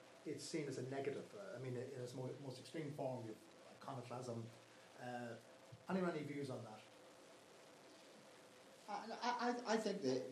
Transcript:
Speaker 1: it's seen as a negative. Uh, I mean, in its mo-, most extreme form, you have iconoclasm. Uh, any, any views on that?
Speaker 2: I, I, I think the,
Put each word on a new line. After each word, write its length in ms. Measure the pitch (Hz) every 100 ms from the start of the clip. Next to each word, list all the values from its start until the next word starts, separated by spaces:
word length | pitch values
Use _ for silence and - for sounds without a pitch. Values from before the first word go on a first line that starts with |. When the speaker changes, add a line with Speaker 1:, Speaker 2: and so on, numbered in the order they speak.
| - - 165
Speaker 1:
it's 180 | 131
seen 220 | - 160 139
as 120 | 131
a 40 |
negative. 420 | 131 135 139 - - -
Uh, 220 | - 120
I 40 |
mean, 100 | 131 123
in 260 | - 131
its 140 | 123 135
mo-, 160 | 127 127
most 140 | 139 -
extreme 340 | - 165 147 -
form, 220 | 131 123 113
you 80 |
have 40 | 110 - - - -
iconoclasm. 600 | - 127 120 123 123 117 117 117 - - - -
Uh, 360 | 123 123 120 113 - - - - -
any, 80 | 185
any 240 | 175 156 147
views 240 | 143 127
on 80 | 117
that? 180 | 110 107 - - - - - - - - - - - - - - - - - - - - -
Speaker 2:
I, 600 | 202 214 220 233 247 240
I, 240 | 240 -
I 40 | 226
think 240 | 214 185
the, 200 | 131 127 -